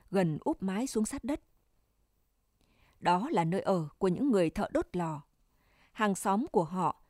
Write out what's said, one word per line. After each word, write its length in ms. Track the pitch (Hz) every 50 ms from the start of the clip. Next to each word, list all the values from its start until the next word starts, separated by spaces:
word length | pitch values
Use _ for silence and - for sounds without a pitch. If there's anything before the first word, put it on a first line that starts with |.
| _ -
gần 260 | - 196 180 160 151 -
úp 220 | - - 320 - 190
mái 240 | 190 190 208 262
xuống 180 | 269 - 220 220
sát 180 | - 277 - -
đất. 180 | 233 302 - _ _ _ _ _ _ _ _ _ _ _ _ _ _ _ _ _ _ _ _ _ _ _ _ _ _ _ _ _ _ _ -
Đó 280 | - 170 175 180 233 320
là 120 | 320 180 165
nơi 180 | 160 180 196
ở 260 | - - 190 175 156 147 -
của 100 | - 196
những 240 | 185 175 - 269 294
người 180 | 214 190 165 160
thợ 180 | - 208 170 -
đốt 160 | - 302 359 - -
lò. 280 | 180 170 160 156 147 - _ _ _ _ _ _ _ _ _ _ _ _ _
Hàng 240 | - - 214 208 185
xóm 300 | - - 202 196 220 294 -
của 120 | - 208 165
họ 380 | 156 180 185 175 - - _ _ _